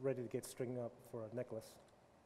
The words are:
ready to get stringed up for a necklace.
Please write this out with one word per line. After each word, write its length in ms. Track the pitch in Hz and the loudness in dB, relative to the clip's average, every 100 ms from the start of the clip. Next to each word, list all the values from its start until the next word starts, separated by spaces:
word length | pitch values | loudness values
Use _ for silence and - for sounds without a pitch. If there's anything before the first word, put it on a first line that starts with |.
ready 200 | 135 127 | 4 4
to 60 | 117 | 2
get 160 | 127 - | 0 0
stringed 320 | - 123 127 | 0 0 2
up 160 | 117 - - | -2 -4 -6
for 120 | 120 110 | -4 -2
a 60 | 117 | 0
necklace. 400 | 120 110 - - - - - - | 0 -2 -6 -12 -20 -20 -20 -20